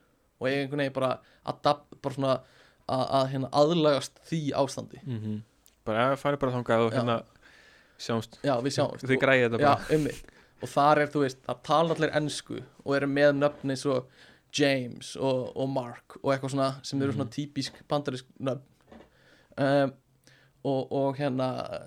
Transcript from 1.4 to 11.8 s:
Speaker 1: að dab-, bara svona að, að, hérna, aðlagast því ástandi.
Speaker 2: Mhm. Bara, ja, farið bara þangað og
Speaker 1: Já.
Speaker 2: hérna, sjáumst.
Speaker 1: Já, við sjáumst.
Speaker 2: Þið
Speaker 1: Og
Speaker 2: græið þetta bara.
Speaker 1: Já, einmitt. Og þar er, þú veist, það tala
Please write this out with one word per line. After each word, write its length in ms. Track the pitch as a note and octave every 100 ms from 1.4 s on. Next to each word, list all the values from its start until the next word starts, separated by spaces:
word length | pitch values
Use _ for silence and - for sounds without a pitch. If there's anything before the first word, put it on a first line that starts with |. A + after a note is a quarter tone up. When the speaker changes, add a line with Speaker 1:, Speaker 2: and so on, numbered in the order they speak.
| -
Speaker 1:
að 160 | -
dab-, 240 | C#3+ D3 - -
bara 140 | C#3+ C3
svona 200 | C3+ B2+ - _ _ _ -
að, 160 | C3 -
að, 160 | C3+ C3
hérna, 180 | C3+ C3
aðlagast 680 | C#3+ D3 E3+ D3+ C3+ - - -
því 140 | E3 C#3+
ástandi. 460 | - C3+ A#2 - - C#3
Speaker 2:
Mhm. 380 | A2+ G#2+ G#2+ - _ _ _ -
Bara, 240 | A2 B2+
ja, 60 | C3
farið 240 | C#3+ C#3+
bara 120 | C3
þangað 340 | B2 A#2 A2+ A#2
og 60 |
Speaker 1:
Já. 40 | B2
Speaker 2:
hérna, 260 | A#2+ A#2 - _ - - - - _ -
sjáumst. 400 | - A#2 - -
Speaker 1:
Já, 140 | C#3+ A#2+
við 140 | C3+
sjáumst. 320 | D3+ C3+ - B2+
Speaker 2:
Þið 100 | B2+
Speaker 1:
Og 60 |
Speaker 2:
græið 220 | C3+ C3 A#2
þetta 140 | A2+
bara. 160 | C#3+ C#3
Speaker 1:
Já, 140 | - D#3
einmitt. 280 | C#3 - - - _ _
Og 80 | -
þar 280 | D3 C#3+ D3+
er, 80 | C#3+
þú 120 | D3
veist, 200 | C3+ -
það 140 | - B2+
tala 300 | - D3+